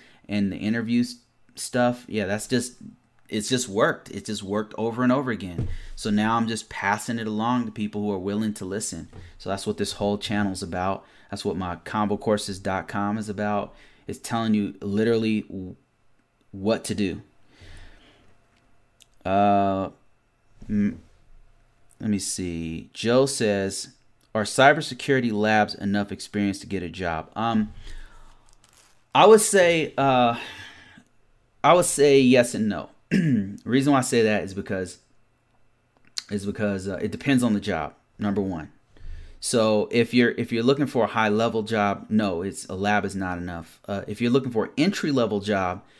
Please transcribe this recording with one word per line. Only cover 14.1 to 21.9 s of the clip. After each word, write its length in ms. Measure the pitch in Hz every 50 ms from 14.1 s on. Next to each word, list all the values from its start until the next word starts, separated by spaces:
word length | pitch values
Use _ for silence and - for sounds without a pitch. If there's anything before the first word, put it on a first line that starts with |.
| - -
telling 360 | - - 117 113 113 110 107
you 200 | 107 101 82 - -
literally 640 | - 101 98 104 110 117 117 113 110 110 110 107 104
w-, 340 | - - 98 92 92 - - _ _ _ _ _ _ _ _ _ _ _ _ _ _ -
what 320 | 98 95 104 110 82 -
to 100 | - 101
do. 280 | 92 101 92 82 104 - _ _ _ - _ _ _ - - - - - - - - - - _ _ _ - - _ _ _ _ _ _ _ _ _ _ _ _ _ - _ _ _ -
Uh, 680 | 92 98 101 101 101 101 101 98 98 95 95 95 - - _ _ _ _ _ _ _ _ _ _ _ _ - - -
m-, 340 | 107 104 101 104 - - - - _ _ _ - - - - - _ _ _ _ _ _ _ -